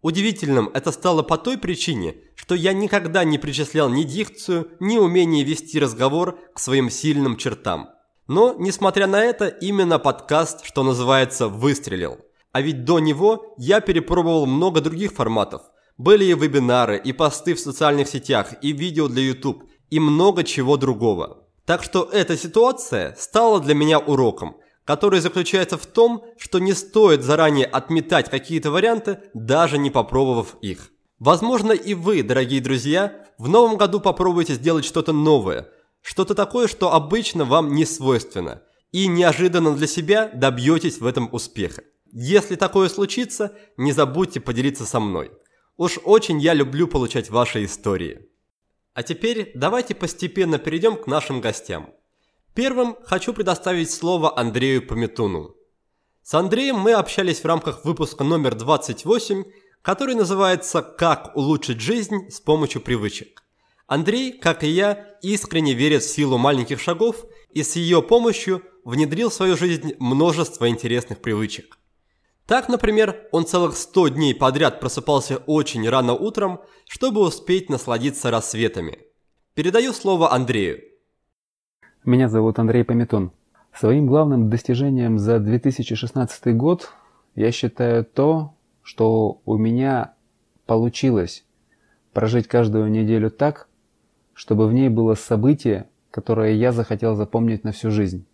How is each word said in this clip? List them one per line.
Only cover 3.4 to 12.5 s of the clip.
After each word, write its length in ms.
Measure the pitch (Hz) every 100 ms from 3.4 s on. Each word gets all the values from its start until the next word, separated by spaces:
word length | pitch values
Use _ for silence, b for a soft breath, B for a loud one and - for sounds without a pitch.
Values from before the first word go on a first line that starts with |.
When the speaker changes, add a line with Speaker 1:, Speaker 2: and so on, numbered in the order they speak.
| 151 139 143 156 143
Speaker 1:
ни 160 | 127
дикцию, 680 | 156 156 214 - - 175 165 -
ни 180 | 190 226
умение 460 | 185 175 170 156
вести 380 | 139 151 - 156
разговор 580 | 143 113 131 151 139 - B
к 60 | -
своим 280 | - 135 123
сильным 480 | - 156 143 135 113
чертам. 540 | - 104 - 82 - _ _ _ -
Но, 260 | 151 240 -
несмотря 520 | 180 - 196 190 196
на 160 | 196
это, 240 | 226 240 196
именно 500 | - 180 202 180 165
подкаст, 680 | 151 127 - 151 160 -
что 200 | - -
называется, 640 | 131 123 123 135 131 - 113
выстрелил. 680 | 101 131 139 - 92 82 60 - _ _